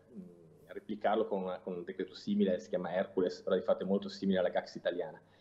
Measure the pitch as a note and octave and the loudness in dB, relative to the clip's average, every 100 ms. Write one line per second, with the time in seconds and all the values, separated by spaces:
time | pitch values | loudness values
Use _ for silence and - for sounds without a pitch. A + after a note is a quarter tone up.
0 | - - F2 F2 - - - G2 - G#2 | -18 -16 -16 -18 -20 -20 -14 -12 -6 -2
1 | G#2 A2 G#2+ G2 F#2 F2+ - F2+ F2 D#2 | 2 2 2 0 -2 -6 -6 -8 -8 -6
2 | F2+ - - G#2 G2 F2+ - F2+ F2 F2+ | -6 -6 -2 4 4 2 0 -4 0 0
3 | G2 - F2 - - F#2 - F#2+ F#2 G2+ | 0 2 0 0 2 2 4 0 2 0
4 | G2 - G2 F#2+ F2 F#2 - - - A2 | 0 -4 2 4 4 0 -4 -4 -4 -2
5 | E2 - _ _ | -4 -8 _ _